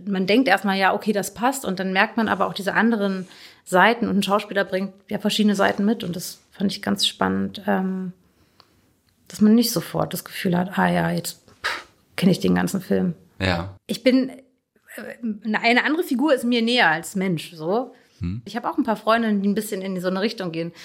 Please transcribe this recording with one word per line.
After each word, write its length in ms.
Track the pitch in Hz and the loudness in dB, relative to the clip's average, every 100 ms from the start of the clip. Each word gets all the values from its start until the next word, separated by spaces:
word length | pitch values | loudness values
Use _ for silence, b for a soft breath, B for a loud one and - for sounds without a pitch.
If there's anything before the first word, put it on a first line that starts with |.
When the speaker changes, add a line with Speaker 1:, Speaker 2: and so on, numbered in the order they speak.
| 190 | -4
Speaker 1:
man 200 | 190 190 | -2 2
denkt 200 | 233 180 | 4 4
erstmal, 300 | 190 202 190 | 2 2 2
ja, 160 | 190 | 2
okay, 180 | 202 208 | 2 -2
das 220 | 196 185 | -2 -4
passt, 320 | - 247 269 - | -2 -2 -2 -6
und 140 | 185 | -4
dann 120 | 190 | -2
merkt 240 | 190 214 233 | 2 2 0
man 100 | 208 | 0
aber 200 | 190 185 | 0 -2
auch 60 | |
diese 200 | 170 190 | -2 -2
anderen 540 | - 226 220 202 190 180 B B B | 2 2 2 0 -2 -8 B B B
Seiten, 440 | - 180 202 240 190 | 0 4 4 4 0
und 100 | 190 | 0
ein 60 | |
Schauspieler 400 | 190 202 - 196 | 2 0 0 -4
bringt 300 | 190 190 196 - - | -2 -2 -4 -10 -10
ja 100 | 202 | -4
verschiedene 360 | 214 - 208 196 | -2 2 2 4
Seiten 300 | 196 202 202 | 2 2 0
mit, 180 | 233 | 0
und 120 | - 85 | -4 -8
das 240 | - - _ | -10 -14 _
fand 200 | - 202 | -4 -4
ich 100 | - | -4
ganz 260 | - 202 - | -4 -2 -2
spannend, 540 | - 190 190 196 202 208 | -2 -2 -2 -4 -6 -2
ähm, 460 | 190 190 185 185 - _ b b b b b b _ _ _ - | -2 -2 -4 -8 -12 _ b b b b b b _ _ _ -10
dass 140 | - | 2
man 140 | 214 233 | 6 6
nicht 160 | 233 | 4
sofort 420 | 170 - 165 156 | 0 -4 -4 -4
das 120 | 180 - | -6 -12
Gefühl 320 | - 190 175 | -4 0 0
hat, 200 | 185 190 | 0 0
ah 120 | 180 | 2
ja, 220 | 175 165 | 2 0
jetzt, 300 | 170 - - _ _ | -2 -6 -12 _ _
pff, 240 | - - - _ _ - | -8 -8 -12 _ _ 0
kenn 140 | 185 | 2
ich 100 | 170 | 2
den 160 | 185 180 | 2 2
ganzen 260 | 180 190 | 0 -4
Film. 340 | - 98 92 - _ - | -2 0 0 -4 _ -4
Speaker 2:
Ja. 360 | 95 87 95 - - | 0 0 -4 -10 -10
Speaker 1:
Ich 160 | - | -2
bin, 260 | 262 262 262 | 2 2 0
äh, 60 | - - _ _ _ - - 214 - 233 208 220 214 | -8 -20 _ _ _ -20 -16 -14 -8 -8 -6 -2 2
eine 280 | 233 240 220 | 4 4 4
andere 180 | 320 | 0
Figur 300 | 339 240 311 | 0 0 2
ist 100 | 254 | 2
mir 180 | 240 240 | 2 2
näher 280 | 226 247 170 | 2 4 4
als 260 | 160 165 196 | 4 -2 -4
Mensch, 380 | 190 160 - | -2 -2 -6
so. 400 | 165 160 220 262 b b b | -8 -2 -2 -4 b b b
Speaker 2:
Hm. 240 | 90 107 202 | -6 -6 -8
Speaker 1:
Ich 100 | 226 | -8
hab 100 | 240 | -6
auch 120 | 339 | -2
ein 60 | |
paar 120 | 233 208 | -2 -2
Freundinnen, 440 | - 233 220 202 | 0 2 2 0
die 80 | 196 | 0
ein 60 | 196 | -2
bisschen 260 | 208 190 | -4 -6
in 180 | 190 185 | -6 -4
so 80 | 180 | -2
eine 140 | 190 | -2
Richtung 300 | 214 - 180 | -2 -4 -6
gehen. 200 | 165 170 B | -6 -8 B